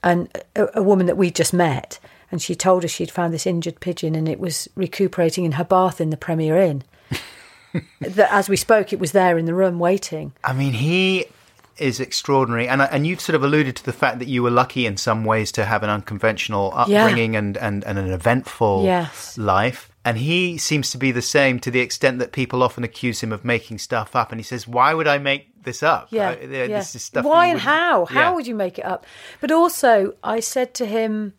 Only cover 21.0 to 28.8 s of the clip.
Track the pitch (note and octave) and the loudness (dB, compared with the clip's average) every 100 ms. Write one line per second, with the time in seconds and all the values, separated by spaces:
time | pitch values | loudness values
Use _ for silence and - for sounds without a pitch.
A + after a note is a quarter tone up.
21 | C3 A#2+ A#2+ D3 C#3 B2 C3 B2 A#2+ - | 0 0 0 2 2 0 -2 0 0 0
22 | C3+ B2+ B2 - B2+ B2+ B2 - A#2+ - | 0 0 -6 -4 -4 0 0 0 -10 -4
23 | B2 A2 A#2 G#2+ A#2+ A#2 - G#2+ - A#2+ | -6 -4 -6 -6 -2 -2 -4 -14 -4 -4
24 | G#2+ B2+ A2+ A2+ G#2+ B2 A#2+ A#2+ C3+ D#3+ | -2 -2 -2 -6 -10 -12 -6 2 2 4
25 | D#3 C#3+ C#3 C#3 - _ - A#2 D3+ D#3+ | 2 2 0 -2 -4 _ -12 -2 0 0
26 | - A3+ G3 E3+ C3 C3+ G#3+ G#3 F#3+ A#2 | -2 -2 -2 -4 -8 -4 -4 -4 -6 -12
27 | - - C4 D#4+ F4 E4+ G#3+ D4+ F4 B3+ | -6 -2 2 4 4 2 0 2 2 2
28 | E3+ C4 D#4+ F4+ B3 A3 F#3 - | 2 2 2 0 -4 -4 -4 -6